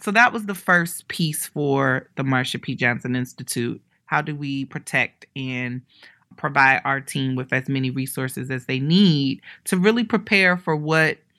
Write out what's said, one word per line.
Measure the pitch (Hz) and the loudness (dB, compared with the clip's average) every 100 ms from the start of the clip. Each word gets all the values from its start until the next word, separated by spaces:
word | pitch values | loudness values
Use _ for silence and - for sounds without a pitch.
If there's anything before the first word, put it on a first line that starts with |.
So | 208 | -2
that | 208 247 | 4 4
was | 233 202 | 2 -6
the | |
first | 185 - 175 170 - - | -4 2 2 2 -6 -8
piece | - 160 151 - | -2 -2 -2 -6
for | 151 143 139 135 131 - - | -4 0 2 2 0 -4 -6
the | |
Marsha | 135 127 123 - | -2 0 -2 -6
P. | - | -8
Johnson | 117 123 117 127 127 | -2 -2 -2 -4 -4
Institute. | 127 - 131 123 117 - _ _ - | -6 -10 -8 -4 -4 -6 _ _ -4
How | 151 | -4
do | 151 | -2
we | 147 143 139 | -6 -6 -6
protect | 135 156 - 135 120 _ - 139 | -6 -10 -2 -2 -2 _ -14 -8
and | 131 127 123 127 - _ - _ _ - | -6 -6 -6 -8 -12 _ -20 _ _ -8
provide | 147 143 135 135 | 0 4 6 6
our | 139 135 | 2 -4
team | 135 143 131 127 | -4 -4 -2 -2
with | 127 | -2
as | 131 131 | -2 -2
many | 135 131 | -2 -2
resources | 135 131 - 131 127 127 | -4 -6 -4 -6 -6 -8
as | 131 | -8
they | 131 131 | -4 -2
need | 143 180 196 147 135 - - - | 2 6 6 4 0 -4 -10 -18
to | - 185 | -4 2
really | 202 233 | 2 2
prepare | 226 220 208 196 185 180 | 0 -2 2 2 4 2
for | 175 | -2
what | 156 151 160 156 - _ | -2 2 2 2 0 _